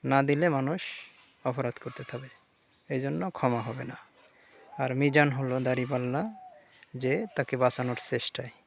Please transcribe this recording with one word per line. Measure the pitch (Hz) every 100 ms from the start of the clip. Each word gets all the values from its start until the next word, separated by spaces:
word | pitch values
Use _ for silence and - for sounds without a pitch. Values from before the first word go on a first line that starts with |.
না | 135 139 139
দিলে | 143 170 139
মানুষ | 135 185 - - - - - _
অপরাধ | 127 123 123 -
করতে | 127 - 131
থাকবে, | 123 135 - _ _ _ _ _
এই | 131
জন্য | 139 160 185 -
ক্ষমা | 131 120 110
হবে | 120 123
না। | 131 - _ - _ _ - -
আর | - 131 131
মিজান | 143 143 147 131
হলো | 131 131 127
দাড়িপাল্লা, | 127 127 127 123 135 220 214 - - _ - - 127
যে | 127 156 220 -
তাকে | 135 127
বাঁচানোর | 123 - 127 120 -
চেষ্টায় | 123 - - 127 -